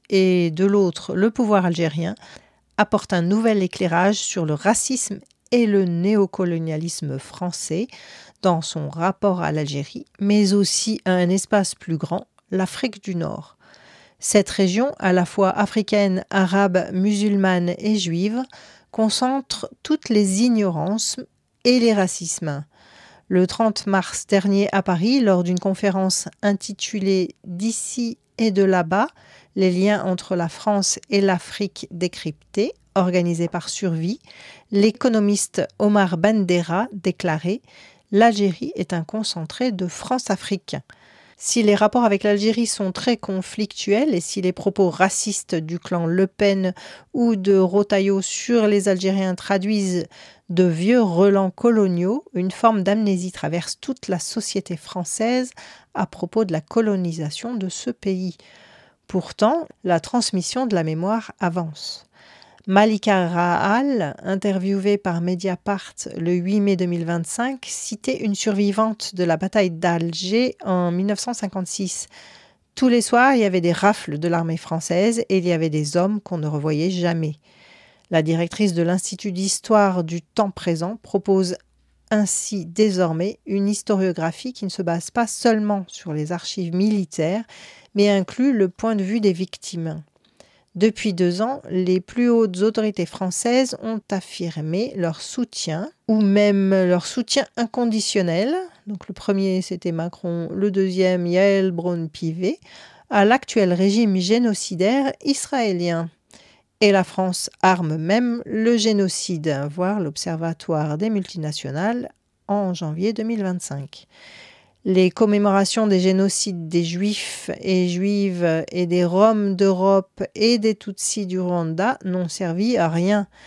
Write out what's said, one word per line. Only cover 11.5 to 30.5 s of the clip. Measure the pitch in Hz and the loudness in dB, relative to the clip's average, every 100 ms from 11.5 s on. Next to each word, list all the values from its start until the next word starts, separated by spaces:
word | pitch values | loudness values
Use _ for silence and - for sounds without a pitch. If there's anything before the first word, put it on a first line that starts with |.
| 208 190 | 0 0
plus | - - 160 | -4 -6 -4
grand, | 156 170 - _ _ | -4 -6 -8 _ _
l'Afrique | 190 185 - 254 196 | -4 -4 -4 -8 -6
du | - | -8
Nord. | 175 156 - 151 _ _ - - - _ _ | -6 -6 -8 -14 _ _ -20 -20 -20 _ _
Cette | - 208 190 | 2 2 2
région, | - 190 196 262 - | 2 2 2 0 0
à | 190 | 2
la | 180 175 | 2 2
fois | - 190 | 2 0
africaine, | - 202 220 202 208 202 185 - | 2 0 0 0 2 2 0 0
arabe, | 196 185 196 202 180 - | 0 2 4 4 2 0
musulmane | 185 196 208 208 202 190 180 175 - | 0 0 2 2 2 2 2 0 -2
et | 214 214 | 0 0
juive, | 175 170 202 233 262 - - - _ | 0 -2 -2 -2 -6 -12 -20 -20 _
concentre | - 220 - 254 269 262 - - - | -2 0 0 0 -2 -4 -8 -10 -12
toutes | - 302 - | -2 -2 2
les | 214 196 185 | 2 2 2
ignorances | 247 226 202 160 160 220 - - - _ _ _ 247 | 2 2 0 -2 -2 -2 -4 -8 -12 _ _ _ 2
et | 254 | 4
les | 233 | 4
racismes. | 208 185 - 170 - 160 143 147 _ _ - - - - | 4 2 -2 -8 -6 -4 -6 -8 _ _ -20 -20 -20 -2
Le | 180 180 | 2 2
trente | - 226 214 - | 2 0 0 0
mars | 190 - - - | 0 -2 -6 0
dernier | 202 196 196 202 | 2 4 2 2
à | 196 | 0
Paris, | 190 175 202 269 | 0 0 2 4
lors | 220 180 | 4 4
d'une | 175 180 | 2 0
conférence | 196 190 202 185 190 - - - | -2 0 0 0 0 -2 -6 -4
intitulée | 208 202 - 202 - 208 190 190 180 - | -2 -2 -4 -10 -8 -2 0 2 0 -6
D'ici | - 175 220 220 - - 233 - _ - | -14 -6 -4 -4 -6 -6 -6 -8 _ -2
et | 226 | 0
de | 196 | 4
là-bas, | 190 185 165 190 277 - _ - _ - | 4 4 2 0 -2 -4 _ -20 _ 0
les | 185 | 2
liens | 180 196 208 | 4 2 2
entre | 190 180 - 180 | 0 -4 -4 -4
la | |
France | 165 | -2